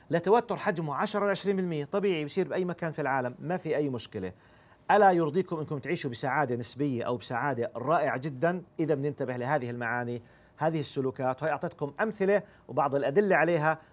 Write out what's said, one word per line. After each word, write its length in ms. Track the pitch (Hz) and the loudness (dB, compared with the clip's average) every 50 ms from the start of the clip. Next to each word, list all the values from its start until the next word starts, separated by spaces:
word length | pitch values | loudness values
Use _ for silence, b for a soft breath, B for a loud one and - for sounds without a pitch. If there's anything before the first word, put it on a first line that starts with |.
| B B | B B
لتوتر 460 | 147 170 165 190 208 240 233 - 196 | -2 0 4 6 4 4 4 2 -4
حجمه 380 | 151 - 208 185 160 165 147 139 | -2 -2 -2 -2 -2 -2 -4 -2
عشرة 320 | 135 196 208 - 202 202 | -2 -2 -2 0 0 0
لعشرين 300 | 202 196 - - 196 202 | 0 0 0 0 -2 0
بالمية. 280 | 190 185 175 165 151 143 | 0 0 -2 -2 -4 -4
طبيعي 400 | - - 208 190 202 180 156 151 | -2 -2 0 0 2 0 0 -2
بصير 240 | 143 - 190 180 - | -2 -2 -2 -2 0
بأي 160 | 110 165 185 | 0 -2 -2
مكان 280 | 175 170 - 180 160 | -2 -4 -4 -6 -6
في 80 | 147 - | -4 -2
العالم، 320 | 147 131 135 135 127 123 123 - | -2 0 0 0 0 -2 -4 -6
ما 180 | 131 147 180 | -6 -6 -6
في 200 | 180 - 160 143 | -4 -2 -2 0
أي 120 | 139 151 139 | 0 0 0
مشكلة. 440 | 127 117 - - - 107 95 90 - b b b b b b b b b _ - | -2 -4 -6 -8 -8 -8 -8 -8 -10 b b b b b b b b b _ 4
ألا 200 | 180 214 208 196 | 6 8 8 8
يرضيكم 480 | 180 170 165 151 139 190 185 - 175 156 | 8 6 2 2 2 0 -2 -2 -4 -6
أنكم 200 | 151 - 156 135 | -6 -6 -6 -6
تعيشوا 320 | - 135 170 160 - 139 | -4 -4 -4 -2 -2 -4
بسعادة 460 | 120 - - 135 127 151 147 123 123 | -4 -2 -2 0 0 0 0 0 0
نسبية 480 | 117 120 - - 123 143 147 127 117 110 | -2 -2 -4 -2 -2 -2 -2 -2 -2 -2
أو 120 | - 123 | -2 -4
بسعادة 540 | 120 - - 127 117 131 147 135 113 117 - - | -4 -4 -4 -4 -2 -2 -2 -2 -2 -4 -4 -4
رائعة 420 | 117 117 139 160 165 151 139 117 131 | -4 -2 0 2 2 2 0 -2 -2
جدًا؟ 440 | 127 160 135 123 151 165 180 185 - - _ - | -4 -6 -4 0 0 0 0 -2 -8 -10 _ -4
إذا 140 | 165 147 156 | 0 0 0
بننتبه 420 | 135 139 147 139 - 139 123 127 | 0 0 -4 -4 -4 -4 -4 -4
لهذه 340 | 123 120 127 151 147 123 120 | -4 -2 0 0 0 -2 -4
المعاني، 520 | 120 120 120 117 120 123 123 120 120 120 b b b b b b b | -6 -4 -4 -2 -2 -2 -4 -4 -6 -8 b b b b b b b
هذه 240 | - 147 165 160 160 | -2 -2 0 0 -2
السلوكات، 640 | 135 - - 143 131 131 123 - 135 127 127 - | -4 -4 -4 -2 -4 -4 -2 -2 -2 -2 -2 -2
وهي 100 | 147 160 | -2 -4
أعطتكم 400 | 147 139 - 165 - - 147 139 143 - | -4 -4 -4 -8 -6 -6 -8 -6 -2 -2
أمثلة 420 | 208 226 208 - 190 190 202 202 196 b b b b - | -2 -2 0 0 2 4 2 2 0 b b b b -4
وبعض 260 | 123 143 151 143 127 | 0 0 0 2 2
الأدلة 420 | 143 127 127 139 190 214 196 180 | 2 2 2 4 4 4 4 4
عليها 420 | 151 156 170 175 160 147 156 160 B B B | 4 4 2 2 2 4 2 0 B B B